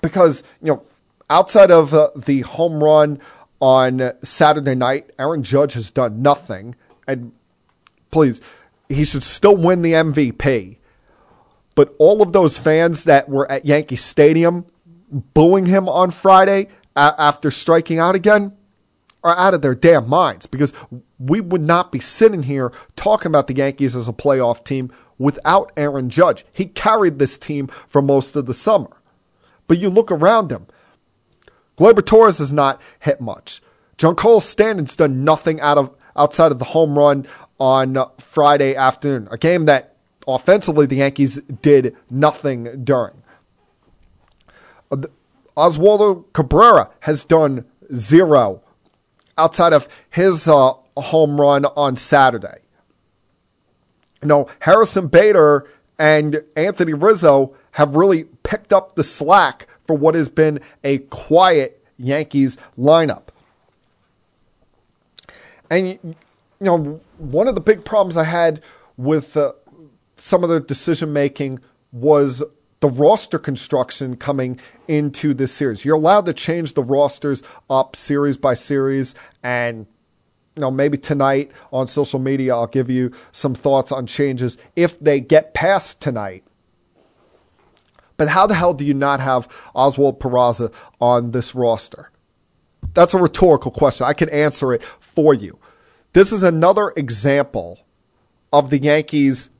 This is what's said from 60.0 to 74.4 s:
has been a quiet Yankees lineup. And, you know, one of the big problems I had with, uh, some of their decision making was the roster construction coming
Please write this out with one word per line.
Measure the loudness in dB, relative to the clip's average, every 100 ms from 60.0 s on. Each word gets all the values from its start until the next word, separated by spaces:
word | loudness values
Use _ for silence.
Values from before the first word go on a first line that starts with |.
| 0
has | 0 -2
been | 0 0 -2 -12 _
a | -4 -4
quiet | -6 -20 0 4 4 2 -2 _ _ _
Yankees | -6 -4 -4 -2 -2 -2 -20 -4
lineup. | 2 2 2 -6 -14 _ _ _ _ _ _ _ _ _ _ _ _ _ _ _ _ _ _ -20 _ _ _ _ _
And, | -4 -4
you | -10 -18 -20 _ _ _ _
know, | -2 -2 -2 -10 _ _
one | -6 -2 -2
of |
the | -2
big | -2 -2
problems | 0 -2 -2 -2
I |
had | -4 0 -2 -2 _ _ _ -10
with, | -4 -4 -2 -4
uh, | -4 -6 _ _ -20 _ _ _
some | -4 -2
of | 0
their | -2
decision | -4 -8 -4 -4 -4
making | -4 -4 -4 -10 -10 _ _ _
was | -6 2 2 2 -4 -12 _ _ _
the | -4
roster | 0 2 2 -2 -8
construction | -8 -10 -6 -6 -4 -8 -12 -10
coming | -8 -6